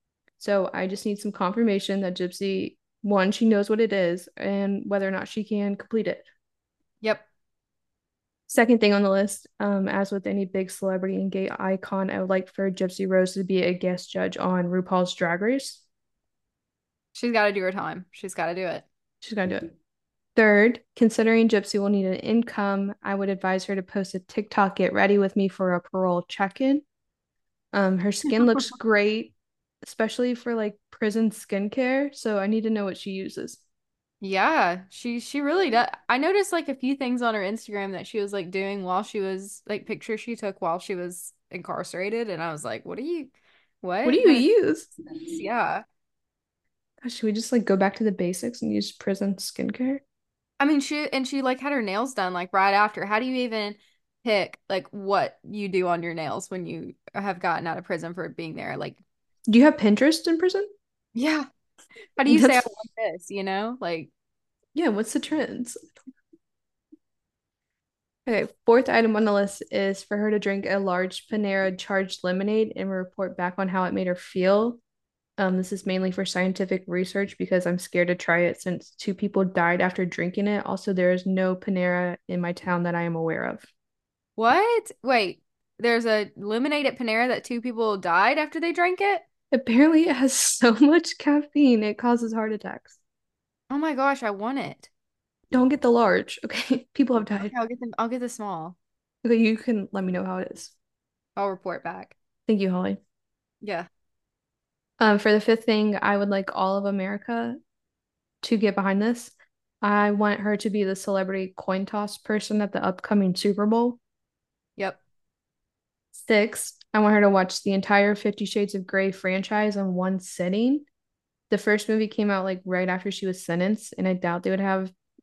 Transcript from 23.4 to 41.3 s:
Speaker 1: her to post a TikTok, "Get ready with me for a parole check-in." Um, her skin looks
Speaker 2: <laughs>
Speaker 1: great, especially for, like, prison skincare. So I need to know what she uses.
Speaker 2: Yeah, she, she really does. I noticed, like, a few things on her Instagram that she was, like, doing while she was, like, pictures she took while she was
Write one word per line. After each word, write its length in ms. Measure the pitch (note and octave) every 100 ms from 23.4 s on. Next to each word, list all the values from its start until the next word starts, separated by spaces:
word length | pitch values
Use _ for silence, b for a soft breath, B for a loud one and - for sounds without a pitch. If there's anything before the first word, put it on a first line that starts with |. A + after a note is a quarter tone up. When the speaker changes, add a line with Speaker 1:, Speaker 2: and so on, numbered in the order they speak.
| F#3+ F#3 F#3
Speaker 1:
her 100 | G3
to 80 |
post 320 | F#3 G3+ F#3 F#3
a 40 |
TikTok, 560 | - - G#3 - G3 F#3+
"Get 180 | F3+
ready 240 | G3 G3 G3+
with 180 | G3 G3+
me 120 | G3
for 260 | - F#3
a 80 | F3
parole 400 | - F#3 F#3 F3
check-in." 580 | - - G3 - C4+ C#4+ - _ _ _ _ _ _ _ _
Um, 240 | G3+ F#3+ F#3
her 120 | G3+
skin 340 | G3+ D4+ A3 A#3+
looks 240 | A#3 B3+
Speaker 2:
<laughs> 100 | -
Speaker 1:
great, 540 | A3+ G#3 G#3 A3 - _ _ _ _ _
especially 520 | - - A3 - B3 A#3+
for, 200 | A#3+ A3+
like, 220 | G#3 G#3 _
prison 420 | - G#3+ A3 A3+
skincare. 840 | - - G3 G#3 C4+ B3+ C4 C#4+
So 240 | - A3+ G#3
I 100 | G3
need 160 | A3
to 60 | A3
know 140 | G#3+ G3+
what 120 | F3+
she 140 | G3+
uses. 460 | F#3+ F#3+ - - - _ _ _ _ _ _
Speaker 2:
Yeah, 580 | G3 F#3+ A#3 D#4+ F#3 F3+ F#3+
she, 300 | - A#3+ A#3+
she 220 | A#3 C#4+
really 300 | C#4+ F4 F4
does. 180 | A3+ - - -
I 120 | B3+
noticed, 320 | D#4 G4+ F#4+
like, 180 | E4+ D#4+
a 60 | C4+
few 200 | B3+ C#4
things 280 | B3+ B3
on 100 | A#3+
her 80 | G#3+
Instagram 520 | F#3+ A3 - G3+ G3
that 120 | F#3 -
she 140 | A3
was, 120 | G3+
like, 200 | G3+ F3
doing 320 | F#3+ G3 G3+
while 180 | F#3 F#3
she 180 | G#3+ G#3+
was, 440 | F#3+ F#3+ G3 - -
like, 200 | G#3 -
pictures 340 | G3+ - G#3+
she 140 | A#3+ A#3
took 260 | G#3 G3
while 160 | F3 E3
she 160 | -
was 400 | F#3 F3+ F3+ -